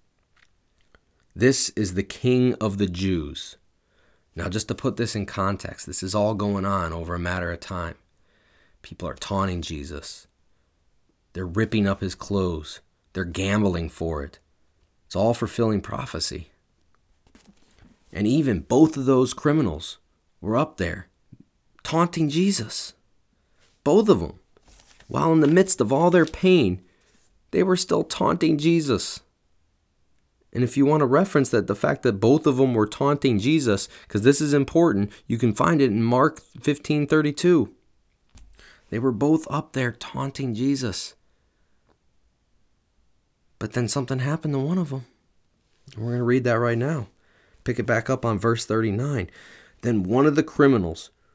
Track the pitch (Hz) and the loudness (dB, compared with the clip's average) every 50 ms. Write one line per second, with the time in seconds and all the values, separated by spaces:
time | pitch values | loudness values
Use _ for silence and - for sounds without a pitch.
0 | _ _ _ _ _ _ _ _ _ _ _ _ _ _ _ _ _ _ _ _ | _ _ _ _ _ _ _ _ _ _ _ _ _ _ _ _ _ _ _ _
1 | _ _ _ _ _ _ _ - 107 131 135 - - - - - 107 92 90 95 | _ _ _ _ _ _ _ 2 2 4 4 2 0 -4 -4 -4 -4 -2 -2 -4
2 | 98 - - - - 127 127 127 127 127 - - 107 107 98 98 104 92 87 87 | -6 -6 -8 -4 0 2 4 4 4 2 2 0 -2 -4 -2 -2 -2 -2 -2 -2
3 | 98 98 92 82 76 73 69 - - - - _ _ _ _ _ _ _ _ _ | -2 0 0 -2 -4 -6 -10 -12 -14 -16 -18 _ _ _ _ _ _ _ _ _
4 | _ _ _ _ _ _ _ 85 85 87 90 110 110 - 110 - - 131 104 - | _ _ _ _ _ _ _ -10 -8 -6 -6 -6 -6 -6 -8 -6 -4 -6 -4 -4
5 | 117 113 - 107 98 - - - 95 98 98 - - - - - - - - - | -6 -4 -4 -6 -8 -6 -6 -4 -4 -2 -4 -4 -8 -12 -14 -14 -14 -12 -10 -8
6 | 92 95 98 104 101 107 110 98 104 101 101 98 95 98 98 95 87 82 80 85 | -8 -4 -2 0 0 0 0 -2 -2 -2 -2 -2 -2 -2 -2 -2 -2 -4 -6 -8
7 | 82 85 87 87 87 87 90 90 87 85 85 82 - - 98 90 85 82 - - | -8 -6 -6 -6 -4 -4 -4 -4 -4 -6 -8 -10 -10 -10 -10 -8 -8 -10 -12 -14
8 | _ _ _ _ _ _ _ _ _ _ _ _ _ _ _ _ - - - - | _ _ _ _ _ _ _ _ _ _ _ _ _ _ _ _ -20 -20 -16 -12
9 | 90 78 - - - - 101 98 98 95 90 87 80 - 82 73 71 67 76 69 | -10 -10 -10 -10 -10 -6 -4 -4 -2 -2 -4 -6 -8 -8 -10 -10 -10 -12 -14 -14
10 | - - - - - _ _ _ _ _ _ _ _ _ _ _ _ _ _ _ | -14 -16 -16 -18 -20 _ _ _ _ _ _ _ _ _ _ _ _ _ _ _
11 | _ _ _ _ _ _ _ 90 92 87 85 107 110 107 - 107 101 98 98 - | _ _ _ _ _ _ _ -10 -10 -4 -2 -2 -2 0 0 2 2 2 0 -2
12 | 101 92 - - - - 101 98 92 90 82 80 78 - - - - _ _ _ | -4 -6 -8 -8 -8 -4 -2 0 0 0 -2 -6 -8 -12 -16 -18 -20 _ _ _
13 | _ _ _ 90 87 85 82 - 95 98 104 107 104 98 87 85 82 82 - - | _ _ _ -8 -8 -6 -6 -4 -2 0 0 2 2 2 0 -2 -4 -6 -8 -8
14 | 82 82 80 73 71 76 - - _ _ _ _ _ _ _ _ _ _ _ _ | -6 -6 -6 -6 -8 -10 -14 -20 _ _ _ _ _ _ _ _ _ _ _ _
15 | _ _ - 90 101 113 120 - 120 101 - - 117 110 107 98 101 - - - | _ _ -2 0 2 2 2 0 -2 -4 -2 -2 0 0 0 -2 -4 -6 -8 -8
16 | 131 - - 85 - - - 82 80 - _ _ _ _ _ _ _ _ _ _ | -8 -8 -8 -8 -8 -6 -8 -10 -12 -16 _ _ _ _ _ _ _ _ _ _
17 | _ _ _ _ _ _ _ _ _ _ _ _ _ _ _ _ - - _ _ | _ _ _ _ _ _ _ _ _ _ _ _ _ _ _ _ -20 -20 _ _
18 | _ _ - - 104 107 127 160 147 131 104 80 71 - 117 139 160 156 160 143 | _ _ -6 -2 -2 0 2 2 2 0 -2 -2 -2 0 6 6 6 6 6 0
19 | 131 131 135 127 127 127 - - - 151 151 160 139 92 78 73 - - - - | 0 2 4 4 4 2 0 -2 0 0 2 2 0 0 -2 -6 -10 -14 -16 -18
20 | _ _ _ _ _ _ _ _ 85 98 110 127 156 - - - 92 82 82 95 | _ _ _ _ _ _ _ _ -6 -2 -2 -2 -2 -2 -4 -4 -4 -4 -4 -8
21 | - - _ _ _ _ - - - _ _ _ _ _ _ _ _ - 156 160 | -12 -18 _ _ _ _ -20 -20 -20 _ _ _ _ _ _ _ _ -2 0 2
22 | 175 170 175 165 160 147 143 165 190 202 196 - 107 110 - - - - - _ | 2 2 0 -2 -2 0 0 0 0 2 0 -2 -4 -6 -8 -10 -10 -12 -14 _
23 | _ _ _ _ _ _ _ _ _ _ _ _ _ _ _ _ _ 143 156 214 | _ _ _ _ _ _ _ _ _ _ _ _ _ _ _ _ _ 4 4 4
24 | 220 214 165 95 82 76 - - _ _ _ _ _ - - - _ _ _ _ | 6 6 4 4 2 -4 -8 -14 _ _ _ _ _ -20 -20 -20 _ _ _ _
25 | _ - - 131 147 160 160 160 151 143 160 190 190 190 - - 117 104 135 143 | _ -8 -4 0 2 4 4 4 6 6 6 6 4 4 2 0 0 0 2 4
26 | 170 175 170 180 156 - - - - 185 185 170 120 92 90 90 - _ _ _ | 4 4 6 4 4 2 0 0 2 4 4 4 4 2 0 -4 -8 _ _ _
27 | _ _ _ _ _ _ _ _ _ _ - 175 180 190 185 180 - - 170 165 | _ _ _ _ _ _ _ _ _ _ 0 0 2 2 2 0 0 0 0 0
28 | 160 160 - - 185 202 165 170 165 160 156 143 147 170 170 170 151 139 117 87 | 0 -2 -4 -2 0 0 0 2 2 0 0 2 2 2 2 2 2 0 -2 -2
29 | - - - - - _ _ _ _ _ _ _ _ _ _ _ _ _ _ _ | -2 -6 -10 -12 -16 _ _ _ _ _ _ _ _ _ _ _ _ _ _ _
30 | _ _ _ _ _ _ _ _ _ _ - 117 127 120 - 139 139 143 151 156 | _ _ _ _ _ _ _ _ _ _ -4 -2 -2 -2 2 2 2 4 4 2
31 | 143 120 131 156 190 190 - 151 131 - - 110 101 - 104 - - 151 143 - | 2 2 4 2 2 2 2 2 2 2 2 0 0 0 -2 -2 0 -2 -2 0
32 | - 127 107 101 110 113 139 156 - 151 131 127 135 131 120 110 107 104 - - | 0 0 0 2 4 4 4 4 4 2 2 4 2 2 4 2 0 0 0 -2
33 | 139 143 147 143 - 135 117 101 101 135 160 160 135 117 101 98 - - - - | 0 0 0 2 2 0 0 2 2 2 2 2 2 2 0 0 -2 -8 -12 -20
34 | - _ - 104 104 131 143 147 156 147 143 143 135 - - 165 170 165 110 98 | -20 _ -4 4 4 6 4 4 2 2 2 2 2 2 2 4 4 4 4 2
35 | 101 101 - - _ - 120 113 123 113 110 - 139 160 170 151 139 123 101 113 | 0 -2 -4 -12 _ -6 -2 0 0 0 2 2 2 2 4 4 4 2 2 2
36 | 113 117 120 127 143 156 156 - - _ _ 135 - 147 143 - - - 156 151 | 2 2 4 4 4 2 0 -4 -12 _ _ -6 -2 -2 -2 -2 -2 -2 -2 0
37 | 147 147 160 156 151 147 143 - - 175 180 151 107 - - _ _ _ _ _ | 0 2 2 2 2 0 -2 0 2 2 4 4 2 -2 -6 _ _ _ _ _
38 | _ _ _ _ _ _ _ - - - - - - - - _ _ _ - 113 | _ _ _ _ _ _ _ -20 -20 -20 -20 -20 -20 -20 -20 _ _ _ -6 -2
39 | 120 135 117 98 139 147 160 156 156 - - 147 - - - 131 127 120 107 - | 0 0 0 0 2 2 2 2 0 -2 -6 -6 -6 -6 -4 -4 -4 -4 -4 -8
40 | - - - 131 135 139 - - 135 127 110 107 127 139 143 131 127 110 90 - | -14 -12 -8 -8 -8 -8 -6 -6 -6 -6 -4 -2 -2 -2 0 -2 -2 -4 -6 -6
41 | - - - _ _ _ _ _ _ _ _ _ _ _ _ _ _ _ _ _ | -10 -12 -16 _ _ _ _ _ _ _ _ _ _ _ _ _ _ _ _ _
42 | _ _ _ _ _ _ _ _ _ _ _ _ _ _ _ _ _ _ _ _ | _ _ _ _ _ _ _ _ _ _ _ _ _ _ _ _ _ _ _ _
43 | _ _ _ _ _ _ _ _ _ _ _ _ - 104 - 123 120 110 - 143 | _ _ _ _ _ _ _ _ _ _ _ _ -10 -6 -4 -4 -4 -2 -2 -4
44 | 131 - 135 127 127 143 151 160 - 151 143 135 131 151 180 190 175 139 135 135 | -4 -4 -4 -4 -4 -4 -4 -4 -4 -4 -4 -2 -2 -2 -2 -2 -4 -4 -6 -10
45 | 123 - _ _ _ _ _ _ _ _ _ _ _ _ _ _ _ - - 110 | -12 -14 _ _ _ _ _ _ _ _ _ _ _ _ _ _ _ -20 -14 -10
46 | 110 120 120 123 123 117 123 131 120 123 113 113 120 120 117 117 123 147 165 143 | -8 -6 -4 -2 0 2 2 2 2 2 2 2 2 0 0 0 -2 -2 -4 -4
47 | 104 - _ _ _ _ _ _ _ _ _ _ _ - 120 - 101 113 117 117 | -6 -10 _ _ _ _ _ _ _ _ _ _ _ -6 -4 -4 -2 0 0 0
48 | 117 - 135 123 - 117 110 95 - 117 117 113 - - 107 113 113 110 98 107 | 0 -2 -4 -2 0 -2 -2 0 0 0 0 0 -2 -2 -2 0 0 0 -2 -2
49 | 131 147 143 117 90 - - - - - - - - _ _ _ - 117 117 104 | -4 -4 -4 -4 -6 -6 -10 -18 -20 -20 -20 -20 -20 _ _ _ -4 0 0 0
50 | 90 92 113 127 143 156 143 151 151 - - - 147 139 131 113 90 85 82 - | 0 2 2 4 4 4 4 2 0 -2 2 4 4 6 6 4 0 -2 -6 -10
51 | - - _ _ _ _ _ | -14 -18 _ _ _ _ _